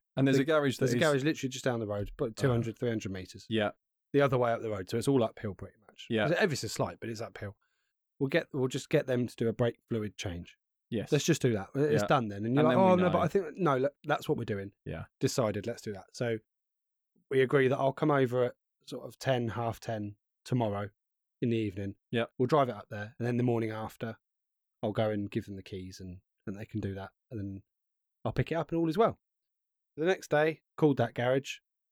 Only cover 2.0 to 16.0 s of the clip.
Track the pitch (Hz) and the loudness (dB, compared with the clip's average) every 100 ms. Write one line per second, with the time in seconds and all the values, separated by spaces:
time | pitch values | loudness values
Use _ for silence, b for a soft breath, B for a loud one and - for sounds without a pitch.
2 | 101 - 127 - 139 120 113 107 120 110 | -6 -4 -6 0 0 2 0 -4 -2 -2
3 | 101 95 90 92 - 110 104 - _ _ | -4 -8 -10 -16 -4 0 0 -2 _ _
4 | _ 139 143 127 120 113 113 101 92 117 | _ 2 4 4 2 0 -2 -6 -4 -2
5 | 113 135 110 - 107 90 95 - - - | 2 4 2 -2 -10 -10 -14 -18 -20 -20
6 | - 113 107 170 202 139 107 - 131 - | -4 0 2 2 0 0 -6 -4 -4 -4
7 | 110 110 110 - 104 - _ _ _ _ | -10 -10 -10 -10 -12 -14 _ _ _ _
8 | _ _ 139 170 - 147 131 131 - 151 | _ _ -2 0 -2 -2 -2 -2 0 0
9 | 135 123 120 - 117 104 120 - _ 117 | 2 0 -2 0 -2 2 0 0 _ -4
10 | 107 - 107 87 85 - _ _ _ 107 | -4 -6 -8 -8 -10 -18 _ _ _ -6
11 | 92 147 - 156 131 107 95 135 147 147 | 0 0 2 2 2 0 -2 -2 2 2
12 | - 151 113 101 110 135 156 170 190 180 | 4 2 2 -4 0 4 6 6 6 6
13 | 180 165 165 196 160 170 165 131 131 - | 4 2 2 0 -2 0 2 2 0 -2
14 | 147 147 - 135 113 101 101 - - 82 | -4 -2 0 -2 -2 -4 -6 -12 -10 -10
15 | - _ 135 - 110 101 101 120 - 95 | -12 _ -2 0 0 -2 -6 -8 -10 -12